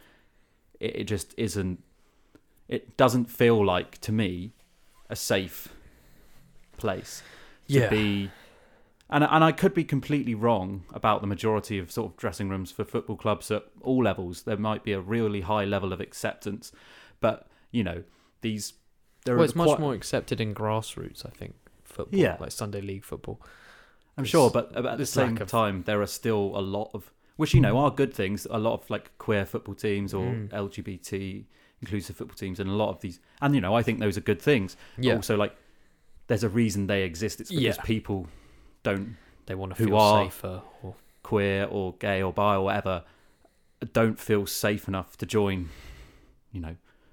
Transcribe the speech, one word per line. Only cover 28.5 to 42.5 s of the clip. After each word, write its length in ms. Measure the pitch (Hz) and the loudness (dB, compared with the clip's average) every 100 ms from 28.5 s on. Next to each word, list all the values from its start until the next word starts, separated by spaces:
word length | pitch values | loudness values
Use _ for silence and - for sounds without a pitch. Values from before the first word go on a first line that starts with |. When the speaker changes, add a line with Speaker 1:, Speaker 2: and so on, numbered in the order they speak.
| 110 | -2
Speaker 1:
lot 140 | 113 | 0
of, 160 | 117 - | -2 -4
like, 280 | 104 - - | -8 -8 -10
queer 260 | - 104 95 | 0 0 0
football 300 | 113 - 98 | -6 -8 -6
teams 380 | 107 101 98 | -2 -2 -2
or 120 | 98 95 | -2 -2
Speaker 2:
Mm. 240 | 117 104 | -4 -6
Speaker 1:
L 160 | 104 98 | -6 -8
G 140 | - | -8
B 160 | 101 92 | -10 -12
T 480 | - 98 95 98 - _ _ - | -8 -6 -6 -10 -14 _ _ -16
inclusive 360 | 90 101 85 80 | -6 -6 -6 -10
football 180 | - - | -12 -8
teams, 240 | 95 90 | -8 -4
and 100 | 95 | -2
a 40 | |
lot 160 | 104 104 | 0 0
of 100 | 90 | -2
these, 200 | 95 - _ - | -10 -12 _ -2
and, 140 | 143 139 | 2 2
you 60 | |
know, 120 | 92 | 4
I 100 | 117 | 2
think 160 | 117 110 | 2 0
those 180 | 104 95 | 0 0
are 40 | |
good 200 | - 104 | -2 0
things. 340 | 147 131 95 - - - | 4 2 0 -8 -18 -2
But 80 | 127 | 0
Speaker 2:
Yeah. 100 | 113 | 0
Speaker 1:
also, 220 | 95 104 | 0 0
like, 180 | 104 - _ _ _ _ _ - - | 0 -4 _ _ _ _ _ -14 -2
there's 180 | 110 | 0
a 60 | 107 | 2
reason 380 | 113 113 101 98 | 2 2 0 0
they 160 | 101 | 0
exist. 360 | 92 82 107 - | 0 -2 -6 -6
It's 120 | - | -6
because 260 | 165 113 - | 0 0 0
Speaker 2:
Yeah. 60 | |
Speaker 1:
people 440 | - 110 - 98 87 - - - - _ | -2 -2 -2 -6 -6 -16 -20 -20 -20 _
don't 360 | - 98 98 113 - - - | -4 -2 -4 -12 -20 -20 -10
Speaker 2:
They 80 | |
wanna 220 | 95 95 95 | -8 -6 0
Speaker 1:
who 100 | 107 | 4
Speaker 2:
feel 100 | 107 | 8
Speaker 1:
are 280 | 104 104 95 | 8 8 4
Speaker 2:
safer 380 | - 95 92 - - | -4 -10 -10 -14 -16
or 140 | 95 - - _ | -16 -16 -20 _
Speaker 1:
queer 440 | - 107 98 98 98 | -2 0 2 0 -2
or 280 | 101 95 - | -2 -4 -4
gay 240 | 104 95 | -2 0
or 100 | 95 | 0
bi 220 | 87 104 | 2 4